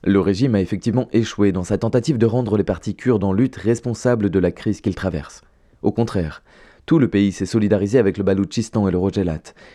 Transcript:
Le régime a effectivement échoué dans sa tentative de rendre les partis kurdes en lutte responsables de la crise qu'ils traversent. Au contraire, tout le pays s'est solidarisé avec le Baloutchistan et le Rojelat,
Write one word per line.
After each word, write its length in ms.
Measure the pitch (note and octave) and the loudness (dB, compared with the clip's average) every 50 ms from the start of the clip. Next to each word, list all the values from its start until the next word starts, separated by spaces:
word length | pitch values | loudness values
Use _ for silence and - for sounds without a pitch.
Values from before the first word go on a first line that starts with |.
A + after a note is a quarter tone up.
| - | 0
Le 160 | - G2 G2 | 2 2 2
régime 380 | F2+ F2+ G2+ F2+ C3 C#3 A2+ | 2 2 0 0 0 0 2
a 40 | G2 | 0
effectivement 460 | F#2 F2 A2 F#2 - A#2+ G#2 B2 A#2+ - - | 0 0 -4 -4 -2 -2 0 0 -2 0 0
échoué 400 | A2+ A2+ G#2+ - - G#2 G2+ F2+ | -2 -2 -2 0 2 2 2 2
dans 100 | F#2 F2 | 0 -2
sa 160 | - G#2 - | -2 -2 -2
tentative 400 | - A2+ A2 B2+ G#2+ - D3+ A#2 | -2 0 0 0 0 0 0 2
de 80 | A#2 | 2
rendre 300 | A2+ G#2 B2+ B2 A2 G2+ | 2 2 0 0 0 0
les 80 | G#2 G2+ | 0 0
partis 320 | - G3 - - G#3+ G3 | 0 -2 -4 -4 -8 -8
kurdes 260 | - - B2+ B2 G#2 F#2 | -4 0 0 0 2 2
en 100 | G2 F#2+ | 0 2
lutte 220 | G2 C3 C3 - | 2 0 0 -2
responsables 720 | - - G#2+ A#2 A2+ - B2 A2+ - - B2 B2 A2+ G2+ G2+ | -4 -2 -2 -2 0 -2 -8 -8 -2 0 0 0 2 0 0
de 100 | E2+ F#2+ | 2 2
la 100 | F2+ F2 | 0 0
crise 300 | F2 - - A2 G2+ - | -2 -2 -4 -4 -4 -2
qu'ils 160 | - G#2 F2+ | -2 -4 -4
traversent. 460 | - - F#2+ D#2+ D#2 C#2+ - - - _ _ _ _ _ _ _ _ - | -2 -4 -4 -4 -4 -8 -10 -18 -20 _ _ _ _ _ _ _ _ -4
Au 100 | G#2 G#2+ | -2 0
contraire, 500 | - A#2 A2+ - G2+ E2+ D2+ - - _ _ _ - - - - _ _ | 0 -2 -2 -2 -4 -4 -4 -8 -12 _ _ _ -20 -20 -20 -20 _ _
tout 140 | - - E3 | 0 2 2
le 80 | C3 G#2 | 2 2
pays 240 | - G2+ G2+ G2+ F#2 | 2 2 2 2 0
s'est 140 | - G2+ | -2 -6
solidarisé 520 | F#2 - A#2 G#2+ G2+ G#2 G2 G2 G2+ A2 C3+ | -2 0 0 2 2 2 2 0 2 2 2
avec 180 | A2 G2 F2+ | 2 2 0
le 60 | - G2 | 0 0
Baloutchistan 640 | F#2 G2 F#2+ G2+ F2+ - - G#2+ - - A2 G#2 | 0 0 0 -2 -2 -2 -6 -6 -2 -2 0 0
et 60 | F#2+ F2 | 2 0
le 60 | F2+ | 0
Rojelat, 560 | F2+ G2 F2 G#2 F#2+ F2 D#2 D#2 _ - - _ - - - | 0 0 0 0 -2 -2 -4 -6 _ -16 -20 _ -20 -20 -20